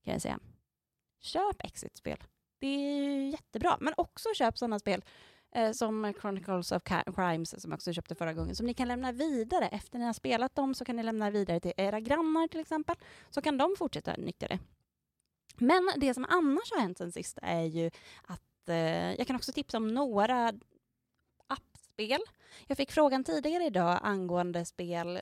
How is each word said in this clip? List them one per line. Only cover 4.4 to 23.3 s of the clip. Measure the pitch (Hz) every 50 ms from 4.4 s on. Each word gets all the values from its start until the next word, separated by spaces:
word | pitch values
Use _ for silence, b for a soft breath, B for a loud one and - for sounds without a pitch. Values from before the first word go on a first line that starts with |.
| 262 226 226 -
såna | 240 233 214 202
spel, | - 208 190 190 B B B B B B B B B B -
eh, | 240 226 220
som | 220 - 233 220 220 220 214 208 202 -
Chronicles | - 208 196 190 175 196 190 180 175 -
of | 185 175
Ca-, | - - 190 170 - - 180
Crimes, | - 185 175 165 165 165 - - 190
som | - 165
jag | 156
också | 175 - 180
köpte | 170 170 - - 170
förra | - 170 165 160
gången, | 165 160 170 185
som | - 226
ni | 240 240
kan | - 254 240
lämna | 247 247 254 254
vidare. | 240 247 311 320 277 240 220 233 359 349 226 -
Efter | - 202 - - - 240
ni | 233
har | 233
spelat | 220 - - 262 240 226 247 269 -
dem | 294 277 269 262
så | - 247
kan | - 233
ni | 233
lämna | 226 226 226 214 214 202
vidare | 208 208 196 180 170 170
till | - 175 -
era | - 196 196 208 220
grannar | 220 240 285 330 330 311 311 330 330 330
till | - 320
exempel. | 320 - 320 311 302 - 339 - B B B B B B
Så | - 285
kan | - 302 285 247
de | 277 349 403 -
fortsätta | 359 254 - - - - -
nyttja | - - 180 - - - -
det. | - 180 - - _ _ _ _ _ _ _ _ _ _ _ _ _ _ _ - - -
Men | 240 254 349 370 359 381 -
det | 294 285 262 240
som | 254 254 -
annars | 330 359 320 277 269 359 466 -
har | 453 330
hänt | 220 180 185 -
sen | 175 175
sist | - 160 180 - - -
är | - 185 170 170
ju | 165 160 156 165 165 165 B B B B B B
att, | B - 175 - - _ _ _ _ -
eh, | 170 165 165 160 165 170 175 180 190
jag | - 247
kan | - 262
också | 240 - 269
tipsa | - 302 277 - -
om | 220 220 214
några | 226 262 294 254 214 202 208 233 254 247 233 226 202 233 - _ _ _ _ _ _ _ _ _ _ _ _ _ _ _ _
appspel. | - - - - _ _ - - _ _ - 214 214 262 311 453 - B B B B B B B
Jag | B 277
fick | - 277 -
frågan | - 311 302 277 262 262 262
tidigare | -